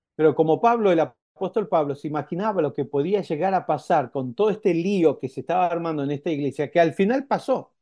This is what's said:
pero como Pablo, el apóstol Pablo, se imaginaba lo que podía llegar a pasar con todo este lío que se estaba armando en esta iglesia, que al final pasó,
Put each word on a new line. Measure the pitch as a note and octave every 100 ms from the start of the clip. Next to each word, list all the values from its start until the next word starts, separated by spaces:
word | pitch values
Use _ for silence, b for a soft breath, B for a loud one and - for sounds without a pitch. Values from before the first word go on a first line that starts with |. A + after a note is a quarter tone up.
| _
pero | - D#3
como | D#3 D#3+ D3+
Pablo, | A#3 A#3 G3+
el | E3+
apóstol | C#3+ _ _ - F#3 A3 G3+
Pablo, | E3+ C#3+ C3+
se | D#3
imaginaba | D3+ C#3+ E3+ G#3+ F#3+
lo | D3
que | C#3+
podía | C3+ C#3+ D#3+ G3+
llegar | - D#3 F#3
a | F#3 E3+
pasar | D3+ - E3 B2
con | C#3 C3
todo | A#2 G#3+
este | F#3+ G3
lío | E3 F3+ G3+ D#3+ -
que | C3
se | -
estaba | - F3+ F3+
armando | E3+ E3+ D3+
en | C#3
esta | C#3+ F3+
iglesia, | D3 C#3+ C#3 C#3+
que | E3+
al | E3
final | - G3 C4 C#4
pasó, | F#3 - A#3 - _